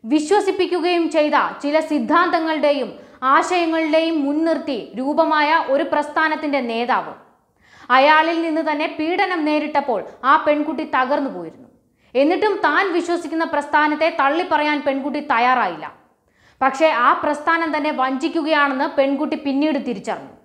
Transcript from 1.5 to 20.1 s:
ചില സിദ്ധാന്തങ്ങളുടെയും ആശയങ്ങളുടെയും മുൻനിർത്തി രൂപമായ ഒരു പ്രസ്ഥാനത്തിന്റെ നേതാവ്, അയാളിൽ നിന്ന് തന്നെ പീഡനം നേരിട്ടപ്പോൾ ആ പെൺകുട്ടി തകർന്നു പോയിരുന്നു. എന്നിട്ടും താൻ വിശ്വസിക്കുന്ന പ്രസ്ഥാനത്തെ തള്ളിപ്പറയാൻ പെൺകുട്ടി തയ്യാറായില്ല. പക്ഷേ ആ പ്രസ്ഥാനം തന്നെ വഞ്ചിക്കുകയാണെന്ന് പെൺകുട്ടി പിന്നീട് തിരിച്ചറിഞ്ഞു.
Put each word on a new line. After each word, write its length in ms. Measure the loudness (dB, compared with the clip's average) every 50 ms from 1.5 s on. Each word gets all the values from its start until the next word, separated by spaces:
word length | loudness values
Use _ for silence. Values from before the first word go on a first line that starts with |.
| -4 -6
ചില 180 | -6 0 0 0
സിദ്ധാന്തങ്ങളുടെയും 1120 | 0 0 -2 -2 0 2 2 2 2 2 0 -2 -2 -2 -2 0 2 0 0 0 -2 -6 -8 -16 -20 -20 -16 -4
ആശയങ്ങളുടെയും 1000 | 0 2 4 4 4 2 0 0 0 0 0 -2 0 2 2 2 2 2 -2 -2 -2
മുൻനിർത്തി 680 | 0 0 0 0 0 0 -2 -2 -6 -6 -6 -8 -10 -10 -6
രൂപമായ 640 | -4 -2 0 0 2 2 2 0 2 2 2 0 2 0
ഒരു 160 | 0 0 0 0
പ്രസ്ഥാനത്തിന്റെ 680 | -2 -2 -2 -2 -2 0 0 0 -2 -2 -4 -2 -2 -2
നേതാവ്, 540 | -2 -2 -4 -4 -2 0 0 -2 -2 -6 -14 -16 -20 _ _ _ _ _ _ _ _ _ -20 -20 -2 2
അയാളിൽ 520 | 4 6 6 8 6 6 4 2 0 -2
നിന്ന് 300 | -2 -2 -2 -2 -2 -2
തന്നെ 240 | -2 -2 -2 -4 -4 -4
പീഡനം 460 | -4 -2 0 0 0 0 0 -2 -2
നേരിട്ടപ്പോൾ 580 | 0 0 0 -2 0 -2 -2 0 0 -2 -4 -4 -8 -14 -4 2
ആ 120 | 4 4
പെൺകുട്ടി 540 | 4 4 2 0 0 0 -4 -4 -6 -6 -2 0 0
തകർന്നു 300 | 0 0 0 -2 -2 -4
പോയിരുന്നു. 380 | -6 -8 -12 -12 -14 -18 -20 -20 _ _ _ _ _ _ _ _ _
എന്നിട്ടും 420 | 2 2 2 2 2 0 0 0 2 0
താൻ 280 | 2 2 2 0 2
വിശ്വസിക്കുന്ന 520 | 0 -2 -2 -2 -4 -4 -4 -6 -4 -4 -4
പ്രസ്ഥാനത്തെ 720 | -2 -2 -4 -4 2 2 2 2 2 2 0 0 0 0 2
തള്ളിപ്പറയാൻ 600 | 0 2 2 0 0 0 0 0 2 0 -2 0 -2
പെൺകുട്ടി 340 | -2 -2 -2 -4 -4 -6 -6
തയ്യാറായില്ല. 800 | -2 0 0 2 2 2 2 2 0 -2 -4 -8 -12 -14 -16 _ _ _ _ _ _ _ _ _ _ _ _ _
പക്ഷേ 260 | 0 0 2 2 2 2
ആ 240 | 2 4 4 4
പ്രസ്ഥാനം 640 | 4 2 0 -4 -4 -2 -2 0 0 0 0 -2 -2
തന്നെ 140 | -2 -2 -2
വഞ്ചിക്കുകയാണെന്ന് 1040 | -2 0 -2 -2 -2 -2 -4 -2 -2 -2 0 0 2 2 2 0 0 -2 -4 -2 0 0
പെൺകുട്ടി 380 | 0 0 0 -2 -2 -4 -4
പിന്നീട് 420 | -6 -4 -4 -2 0 0 0 0 -2
തിരിച്ചറിഞ്ഞു. 500 | -4 -4 -8 -8 -6 -8